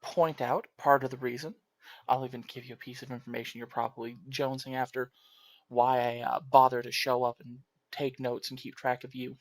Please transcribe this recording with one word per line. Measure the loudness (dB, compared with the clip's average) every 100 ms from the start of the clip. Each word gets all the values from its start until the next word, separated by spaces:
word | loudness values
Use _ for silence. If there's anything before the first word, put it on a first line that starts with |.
point | -6 0 0 2
out | -2 -2 -4 _
part | 6 6
of | 6
the | -4
reason. | -6 -6 -10 -12 _ _ -20 -20 0
I'll | 0
even | 0 -10
give | -12 -16 -14
you |
a | -16
piece | -14 -14
of | -12
information | -12 -10 -10 -10 -12
you're | -10
probably | -4 -6 -6 -12 -12 -14
jonesing | -4 -4 -4 -8
after, | -4 -4 -4 -6 _ _ _ -20 -20 _
why | 2 4 6 2 0
I, |
uh, | -2 -2
bother | 6 8 8 4
to | -4
show | -4 0 2
up | 2 -2
and | -14 -18 -20 _ _
take | -4 -4 -2
notes | -4 -4 -6
and | -10
keep | -14 -6
track | -2 -2
of | -6
you. | -10 -10 -12